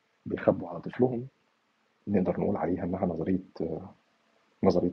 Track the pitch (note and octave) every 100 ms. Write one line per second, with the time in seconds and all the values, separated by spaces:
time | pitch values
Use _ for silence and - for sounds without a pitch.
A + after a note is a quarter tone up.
0 | _ _ - - - F#2+ E2+ D2 F2+ -
1 | B2 A#2+ C3 _ _ _ _ _ _ _
2 | - G2+ F2+ F2+ F2+ G2+ E2 F#2 F2 -
3 | F#2 E2 D#2+ F#2 - - E2 D#2+ F#2+ -
4 | _ _ _ _ _ _ F#2+ - -